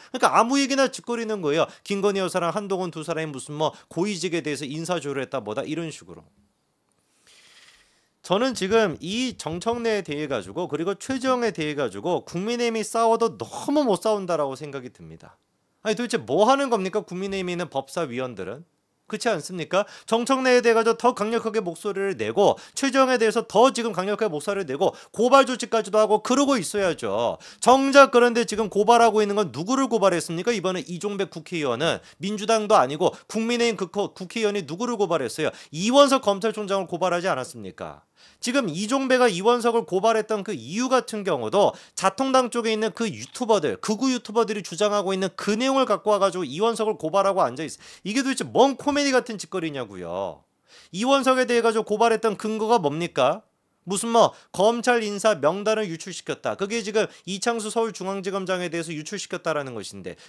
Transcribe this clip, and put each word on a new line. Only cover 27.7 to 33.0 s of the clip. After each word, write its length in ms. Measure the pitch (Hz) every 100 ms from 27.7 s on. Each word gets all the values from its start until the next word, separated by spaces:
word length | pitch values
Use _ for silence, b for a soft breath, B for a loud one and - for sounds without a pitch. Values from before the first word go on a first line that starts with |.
| 269 277 277 269
그런데 360 | 240 240 233 233
지금 240 | 214 208
고발하고 500 | 196 208 233 233 214
있는 160 | 202 202
건 140 | 180
누구를 360 | 117 185 269 254
고발했습니까? 640 | 220 190 175 156 165 208
이번에 280 | 220 185 180
이종백 480 | 160 175 202 196 196
국회의원은 720 | 165 - 170 139 117 160 107 B B
민주당도 580 | 185 208 196 220 208
아니고 400 | 202 131 156